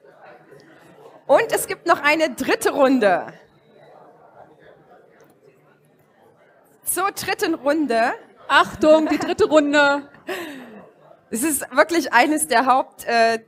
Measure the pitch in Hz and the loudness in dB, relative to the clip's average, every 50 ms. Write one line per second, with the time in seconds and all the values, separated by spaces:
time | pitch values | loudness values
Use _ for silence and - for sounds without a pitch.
0 | _ - - _ - - - - _ - - - - - - _ _ - - - | _ -20 -20 _ -20 -20 -20 -20 _ -20 -20 -20 -20 -20 -20 _ _ -20 -20 -20
1 | - - - - _ - 269 - 466 - - 392 - - 381 - - 339 330 - | -20 -20 -20 -8 _ 2 2 2 2 0 -4 -6 -6 -6 -10 -4 -2 -2 0 0
2 | 285 294 302 320 311 285 233 - 269 277 415 - - 403 269 277 269 262 277 254 | 0 0 0 0 -2 -4 -4 -6 -4 -4 -2 -2 -2 -2 0 2 2 2 2 2
3 | 208 196 180 151 113 113 160 - _ _ _ _ _ _ _ - - - - - | 2 2 0 0 -4 -8 -16 -20 _ _ _ _ _ _ _ -20 -20 -20 -20 -20
4 | - - - _ - - _ - - - _ _ _ - - _ _ _ - - | -20 -20 -20 _ -20 -20 _ -20 -20 -20 _ _ _ -20 -20 _ _ _ -20 -20
5 | _ _ _ _ _ _ _ _ _ _ _ _ _ _ _ _ _ _ _ _ | _ _ _ _ _ _ _ _ _ _ _ _ _ _ _ _ _ _ _ _
6 | _ _ _ _ _ _ _ _ _ _ _ _ _ _ _ _ - - - 349 | _ _ _ _ _ _ _ _ _ _ _ _ _ _ _ _ -8 -6 -4 -4
7 | 381 403 - - - 359 403 - 427 330 330 - 247 285 294 330 302 226 233 226 | -4 -4 -4 -6 -6 -6 -6 -4 -4 -4 -4 -2 -2 -2 0 0 0 -2 0 0
8 | 226 269 427 466 - - _ _ - - 262 302 349 - - - 233 311 311 320 | 0 -2 -4 -6 -12 -20 _ _ -4 0 2 2 2 0 -2 0 4 4 4 4
9 | 311 311 302 339 349 311 359 - 427 - 285 311 294 285 285 294 285 285 277 285 | 4 0 -2 -4 -4 -4 -2 0 2 4 4 4 2 2 2 2 2 2 2 -2
10 | 285 - - - - - 381 370 339 311 277 262 247 233 220 208 - - _ _ | -4 -10 -20 -18 -12 -12 -10 -10 -12 -14 -16 -18 -20 -20 -20 -20 -20 -20 _ _
11 | _ - - _ _ - - 220 262 330 277 - - - 247 269 320 - 349 339 | _ -20 -20 _ _ -10 -8 -4 -4 -2 -4 -4 -6 -2 2 2 2 2 2 -2
12 | 262 - - 233 269 294 302 302 - - 247 233 262 254 247 269 311 - _ - | -2 2 2 2 2 2 0 -2 -2 0 0 2 2 2 2 0 0 -4 _ -12
13 | - - 233 233 226 226 226 226 226 | -6 -2 0 2 2 2 0 -2 -8